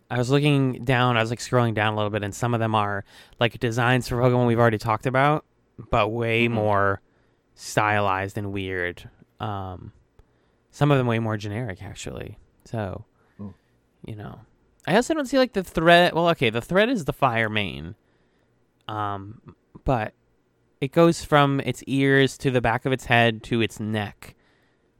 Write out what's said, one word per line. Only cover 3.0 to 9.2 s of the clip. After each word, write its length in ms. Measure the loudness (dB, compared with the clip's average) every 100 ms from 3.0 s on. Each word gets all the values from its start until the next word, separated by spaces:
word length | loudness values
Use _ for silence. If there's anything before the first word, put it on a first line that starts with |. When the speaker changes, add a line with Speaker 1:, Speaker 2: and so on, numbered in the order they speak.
| -10 -20 -20 -4
Speaker 1:
like, 220 | -4 -2
designs 480 | -4 0 2 2 0
for 80 | 2
Pokemon 300 | 2 4 2
we've 100 | 4
already 200 | 4 2
talked 280 | -2 -2 0
about, 380 | 2 2 0 -6 _ _ -20 -2
but 180 | 0 2
way 380 | 0 0 2 2
Speaker 2:
Mm-hmm. 80 |
Speaker 1:
more 460 | 2 2 2 2 -2 _ _ _ _ _
stylized 840 | _ -6 0 2 2 0 -2 -4 -6
and 120 | -8
weird. 560 | -6 -6 -4 -4 -6 -18 _